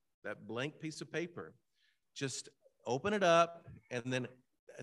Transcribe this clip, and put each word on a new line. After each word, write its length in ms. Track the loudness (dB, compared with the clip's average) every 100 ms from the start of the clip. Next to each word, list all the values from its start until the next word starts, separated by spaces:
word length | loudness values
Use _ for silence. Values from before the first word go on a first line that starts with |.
| _ _
that 240 | -10 -10 -8
blank 320 | -6 -6 -6
piece 220 | -10 -10
of 100 | -6
paper, 420 | -6 -6 -8 -14 -16 _ _ _ _ _ -6
just 340 | -6 -6 -12 -20 -20 _ -2
open 280 | 0 0
it 100 | 4
up 440 | 8 8 6 2 -18 -20 -6
and 120 | -4 -2
then 220 | -2 -2 -8 _ _ -20 -16